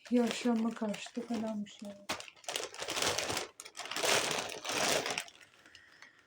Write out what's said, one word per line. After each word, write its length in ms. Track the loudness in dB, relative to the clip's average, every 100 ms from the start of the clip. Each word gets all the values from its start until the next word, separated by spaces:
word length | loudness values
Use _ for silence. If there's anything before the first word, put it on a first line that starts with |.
| 2
yaşlanma 580 | 4 6 4 2 4 2
karşıtı 520 | 0 -2 -2 -6 -6
falanmış 580 | -4 -2 -2 -4 -6 -10
yani. 220 | -14 -10 -6 -6 -8 -12 -6 -6 -6 -6 -4 2 2 2 0 -2 -4 -10 -14 -10 -6 0 4 4 4 0 -2 -6 -4 0 4 4 2 -4 -6 -10 -20 -20 -20 -20 -20 -20 -20 -20